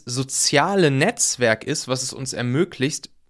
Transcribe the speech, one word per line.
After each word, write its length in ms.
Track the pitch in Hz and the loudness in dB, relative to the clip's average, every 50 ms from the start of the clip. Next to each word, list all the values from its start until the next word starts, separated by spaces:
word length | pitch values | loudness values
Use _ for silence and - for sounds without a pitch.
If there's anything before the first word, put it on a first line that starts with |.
| - | -4
soziale 840 | 123 120 131 131 135 - - - - 147 139 151 185 202 196 175 143 | -6 -6 -6 -4 -4 -2 0 0 4 4 4 4 4 4 4 4 4
Netzwerk 760 | 135 135 160 220 233 - - - - - 123 113 110 - - | 4 4 2 0 0 0 -2 -2 0 2 2 2 2 2 -2
ist, 220 | - 151 156 - | -6 -6 -6 -4
was 140 | 123 131 127 | -4 -4 -4
es 120 | 127 - - | -4 -8 -8
uns 200 | - 135 127 - | -8 -10 -8 -6
ermöglicht, 760 | - 120 123 123 147 190 - - - 127 147 - - - - _ _ _ | -4 -2 -2 0 0 -2 -2 -2 -2 -2 -2 -2 -6 -12 -14 _ _ _